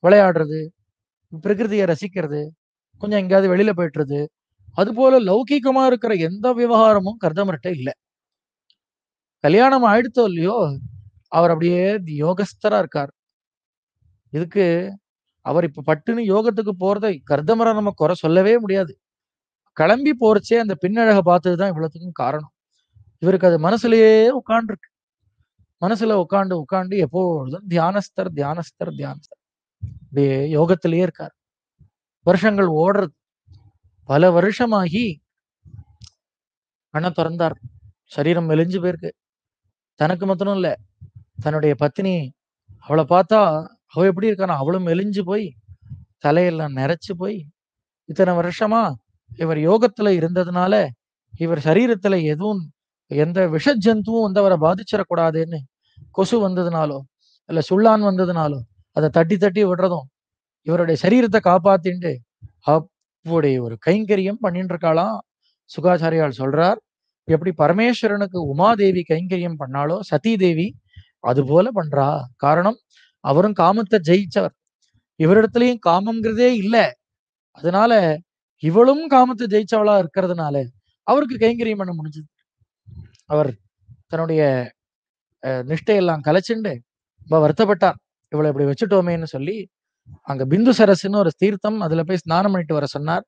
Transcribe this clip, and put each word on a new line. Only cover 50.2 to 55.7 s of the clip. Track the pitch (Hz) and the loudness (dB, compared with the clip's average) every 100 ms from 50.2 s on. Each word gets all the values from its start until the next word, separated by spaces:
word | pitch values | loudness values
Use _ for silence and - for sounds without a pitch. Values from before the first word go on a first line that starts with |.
| 160 180 180 180 185 208 156 120 _ _ _ | 0 -2 -2 -2 0 0 0 -6 _ _ _
இவர் | - 165 165 | -8 -2 0
சரீரத்துல | 156 165 247 220 196 190 | 2 2 2 0 0 0
எதுவும், | 156 151 208 208 156 _ _ _ _ | 0 -2 -4 -6 -8 _ _ _ _
எந்த | 143 156 175 185 | -2 0 2 0
விஷ | 156 277 269 | 0 0 2
ஜந்துவும் | 196 220 202 226 | 2 0 0 -2
வந்து | 220 190 | 0 2
அவரை | 196 180 | 2 4
பாதிச்சிடக்கூடாதுன்னு, | 156 190 220 214 196 170 165 160 165 165 135 | 2 0 -4 -6 -4 -2 0 -2 -4 -8 -12